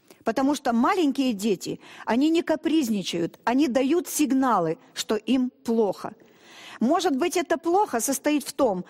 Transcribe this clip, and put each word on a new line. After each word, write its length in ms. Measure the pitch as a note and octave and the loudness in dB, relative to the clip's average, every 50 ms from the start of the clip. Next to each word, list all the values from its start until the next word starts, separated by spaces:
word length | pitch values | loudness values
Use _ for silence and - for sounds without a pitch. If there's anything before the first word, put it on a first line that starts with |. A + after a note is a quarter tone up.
| _ - - - _ | _ -20 -20 -8 _
Потому 320 | - A3+ C#4 C4+ C4+ D4 | -4 -2 0 0 0 0
что 180 | - - B3+ A#3+ | 0 -2 -2 0
маленькие 600 | A3+ B3 D#4+ G4+ F#4+ F4 C#4+ B3 - C#4 B3+ A#3 | 2 2 2 2 2 2 0 0 0 0 -2 -2
дети, 460 | F#3+ F#3+ A3+ G3 E3+ - - D#3 - - - - - - - | -2 -2 -2 -2 -2 -4 -6 -10 -10 -12 -16 -20 -10 -4 -2
они 240 | A3 A#3+ C#4 D#4 | 0 2 2 2
не 100 | E4 E4+ | 2 2
капризничают, 960 | F4 - D#4+ D#4 - E4 D4 D#4+ D4 A3 A3+ G3+ E3+ - - E3 D#3+ E3 - - _ | 2 0 -2 -2 0 0 0 2 2 0 -2 -2 -4 -4 -4 -4 -4 -4 -6 -6 _
они 240 | - A#3+ C4 D4+ D4 | 0 2 2 2 2
дают 400 | A3+ C4+ B3+ C4 D4+ F4 - - | 2 2 2 2 2 0 -2 -2
сигналы, 720 | - - D4+ B3 C4+ C4 C4+ C4 A3+ G3 E3+ D#3+ E3 - - - - | -2 -2 0 2 2 2 2 2 2 2 2 0 -2 -4 -8 -12 -12
что 220 | - - - A3+ G#3+ | -10 -6 -4 -4 -2
им 340 | - - B3+ C4+ B3+ B3+ - _ - | 0 0 0 0 0 -2 -4 _ -4
плохо. 500 | - A3+ A3+ A3+ G3 F3+ - - - - - - - _ _ - - - - - - - - | -2 0 2 2 0 -2 -4 -8 -14 -14 -16 -20 -20 _ _ -20 -20 -20 -20 -20 -20 -6 -2
Может 360 | A3+ A#3+ D#4+ F#4 D#4+ F4+ C#4+ | 0 2 2 2 2 2 0
быть, 220 | B3+ D#4 F4+ - F4+ | 0 0 0 0 -2
это 200 | D4+ - F4 - | -2 0 -2 -2
плохо 440 | - E4+ E4+ F#4+ G#4+ - - A#3 | 0 0 2 2 2 0 0 -2
состоит 420 | A3 - C4+ - - D4+ D4+ D4 - | -2 -2 -4 -2 0 0 0 0 -2
в 80 | - | -4
том, 320 | - - D4 A#3+ G3 F3+ F3+ - | -2 0 0 0 0 -2 -6 -10